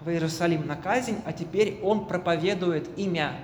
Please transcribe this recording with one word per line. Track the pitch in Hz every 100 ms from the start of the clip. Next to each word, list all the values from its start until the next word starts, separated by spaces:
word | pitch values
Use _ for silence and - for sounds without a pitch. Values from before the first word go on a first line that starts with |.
в | 156
Иерусалим | 170 160 151 170 160 143
на | 147
казнь, | 185 247 247 202 -
а |
теперь | - 165 190 208 -
он | 190 214 -
проповедует | 180 175 165 180 196 180 160 - -
имя | 196 165 147 123